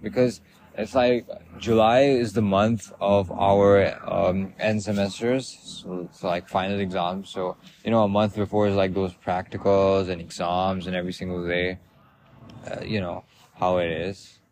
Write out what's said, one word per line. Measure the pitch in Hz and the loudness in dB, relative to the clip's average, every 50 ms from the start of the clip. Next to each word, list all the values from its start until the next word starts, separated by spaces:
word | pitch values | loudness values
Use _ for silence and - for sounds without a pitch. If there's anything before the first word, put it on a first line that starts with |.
Because | - 110 - 127 127 123 113 - _ _ _ _ - - _ | -10 -6 0 0 0 0 0 -4 _ _ _ _ -20 -18 _
it's | - 110 110 - | -10 -8 -2 0
like, | 139 123 123 123 117 - - - - - - - - | 2 2 4 2 0 -2 -6 -16 -16 -16 -20 -20 -10
July | - - 113 113 110 110 117 127 | -2 0 4 4 6 6 6 6
is | 139 143 139 123 120 113 95 | 6 4 4 2 0 0 0
the | 117 | 0
month | 107 101 95 95 104 110 117 107 - - - - | 0 2 4 4 4 4 2 -2 -4 -12 -10 -4
of | - 101 101 101 98 90 | 0 4 4 4 2 0
our, | - - 95 98 98 101 101 101 101 101 95 76 - - - - | -2 0 2 4 6 6 8 8 8 8 6 4 0 -4 -8 -4
um, | 92 92 92 92 90 95 95 95 - - | -2 0 2 2 0 0 -4 -6 -8 -4
end | - 107 110 107 | -2 0 0 0
semesters. | 101 - 107 101 98 101 95 - 117 117 123 135 131 - - - - - - - - | -2 -2 -2 -2 -2 -2 -4 -4 -2 0 0 -2 -2 -6 -16 -20 -20 -18 -18 -16 -12
So | - 90 90 90 - | -10 -10 -10 -10 -12
it's | _ - - | _ -8 -4
like | 95 87 87 90 - | -4 -4 -4 -6 -4
final | - 98 92 95 101 101 | -4 -2 -2 -2 -2 -4
exams. | 98 92 90 95 85 87 92 95 98 - | -4 -4 -4 -4 -4 -4 -4 -6 -10 -12
So, | - 95 92 92 - _ _ - - _ _ | -10 -6 -6 -6 -8 _ _ -20 -20 _ _
you | 110 | 0
know, | 113 113 107 | 2 2 2
a | 101 | 2
month | 98 104 110 107 101 | 2 2 0 0 0
before | 110 104 95 - 104 104 104 | -4 -6 -2 0 0 2 2
is | 98 | 2
like | 98 95 95 90 | 2 0 0 0
those | 98 95 92 87 | -2 -4 -4 -4
practicals | _ _ - 90 90 92 - - 95 - 98 98 98 98 98 98 98 95 90 | _ _ -4 -4 -4 -4 -8 -10 -4 0 2 4 4 4 4 2 2 0 -2
and | 90 85 | -6 -8
exams | 82 82 - - 90 87 87 90 92 95 95 95 87 92 | -10 -14 -10 -6 -4 -2 -2 0 0 -2 -2 -4 -6 -6
and | 92 | -6
every | 90 90 90 87 | -4 -4 -6 -8
single | - 95 92 90 90 87 87 | -8 -8 -6 -6 -6 -4 -2
day. | 87 87 90 92 92 95 _ _ _ _ _ _ _ _ _ _ - - - - - - - | -2 -2 -2 -2 -4 -8 _ _ _ _ _ _ _ _ _ _ -20 -20 -20 -20 -20 -18 -14
Uh, | - - - - | -12 -10 -10 -8
you | - 113 104 | -6 -6 -6
know | 92 87 87 90 - _ _ _ _ _ _ | -4 -6 -8 -10 -12 _ _ _ _ _ _
how | - 92 92 92 90 | -2 0 0 2 2
it | 87 85 | 0 -2
is. | 82 80 85 92 98 - - - _ _ _ _ | -2 -4 -4 -6 -8 -10 -16 -20 _ _ _ _